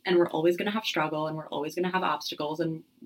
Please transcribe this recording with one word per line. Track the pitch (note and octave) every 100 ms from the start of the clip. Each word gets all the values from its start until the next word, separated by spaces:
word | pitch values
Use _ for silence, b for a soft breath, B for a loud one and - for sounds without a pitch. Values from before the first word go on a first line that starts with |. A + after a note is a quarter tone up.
| F#3
And | F3
we're | E3+
always | D#3 E3+ F3
gonna | G3+
have | G#3+
struggle. | - E3 D#3 D#3 D#3
And | D#3
we're | D3+
always | D3 D3+
gonna | F3 F3+
have | F#3
obstacles. | F3+ D3+ - E3+ D3 D#3
And | E3 D#3+ - -